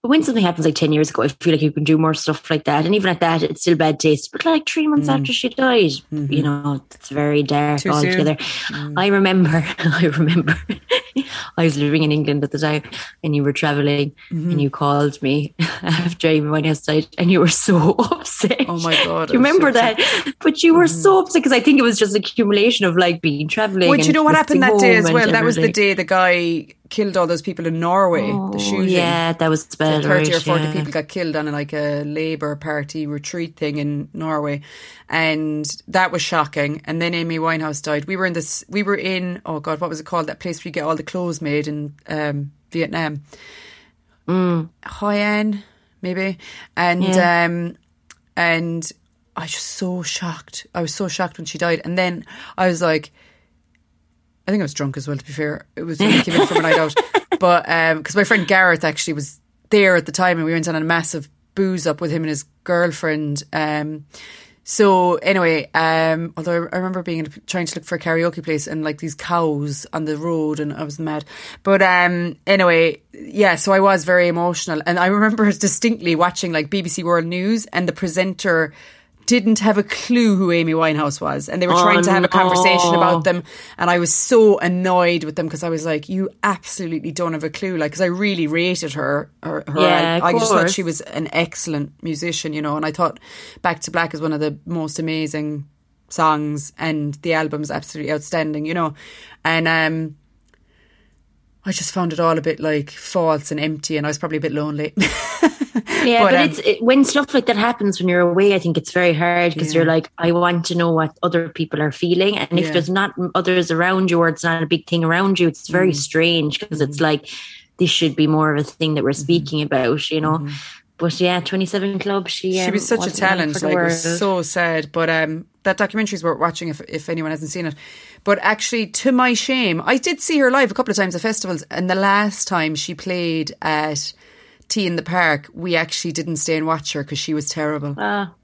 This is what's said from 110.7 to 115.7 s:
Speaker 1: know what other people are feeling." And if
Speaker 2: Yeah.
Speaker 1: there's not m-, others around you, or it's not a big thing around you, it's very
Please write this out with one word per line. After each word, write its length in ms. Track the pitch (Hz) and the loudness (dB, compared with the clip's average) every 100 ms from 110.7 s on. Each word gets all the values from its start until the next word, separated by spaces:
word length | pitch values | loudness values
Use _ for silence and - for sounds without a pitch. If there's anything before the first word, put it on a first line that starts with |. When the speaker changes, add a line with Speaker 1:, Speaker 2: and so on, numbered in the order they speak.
| 170 | 0
Speaker 1:
know 160 | 170 | 2
what 260 | 160 156 _ | 2 0 _
other 280 | 175 170 165 | -2 0 -2
people 320 | - 160 147 | -6 -4 -2
are 100 | 151 | -2
feeling." 460 | - 175 180 196 208 | -2 0 2 2 0
And 200 | - 175 | -2 0
if 80 | 160 | 0
Speaker 2:
Yeah. 40 | |
Speaker 1:
there's 180 | 175 165 | -2 0
not 240 | 190 196 - | -2 -2 -4
m-, 120 | 180 185 | -2 -2
others 360 | 180 180 170 | 0 0 0
around 380 | 165 180 190 190 | 0 2 2 2
you, 100 | 170 | 4
or 100 | 165 | 2
it's 140 | 156 | 2
not 200 | 170 165 | -2 -2
a 20 | 156 | -2
big 220 | 165 - | -2 -2
thing 160 | 170 | -2
around 360 | 165 170 196 185 | 2 2 2 2
you, 80 | 175 | 0
it's 200 | 147 | 0
very 240 | - | -2